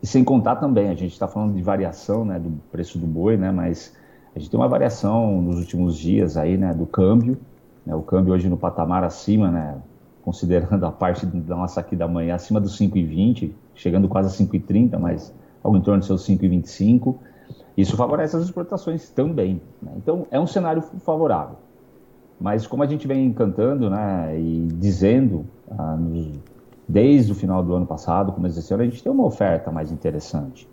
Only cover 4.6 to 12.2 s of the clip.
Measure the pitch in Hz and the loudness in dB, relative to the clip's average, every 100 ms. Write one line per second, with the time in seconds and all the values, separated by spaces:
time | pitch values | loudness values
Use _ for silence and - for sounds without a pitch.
4.6 | 127 131 123 113 101 113 113 95 87 87 | 2 2 0 0 -2 0 0 0 0 -2
5.6 | 85 87 87 78 82 104 90 76 78 95 | -4 -2 0 0 0 2 2 0 0 0
6.6 | 95 80 82 - 92 117 117 131 - - | 0 -2 -4 2 6 6 4 -2 -6 -20
7.6 | _ _ - 80 76 92 92 92 92 87 | _ _ -8 -8 0 2 4 2 2 0
8.6 | 90 - 82 90 87 - - 107 98 85 | -2 -2 -2 0 -2 -4 0 2 2 0
9.6 | 76 69 - - _ _ - 87 87 90 | -4 -10 -16 -20 _ _ -10 -4 0 0
10.6 | 90 101 85 - 92 87 92 87 80 87 | 2 0 -2 -2 -2 -2 -4 -6 -6 -4
11.6 | 90 - 85 92 85 85 | -4 -6 -6 -4 -2 -2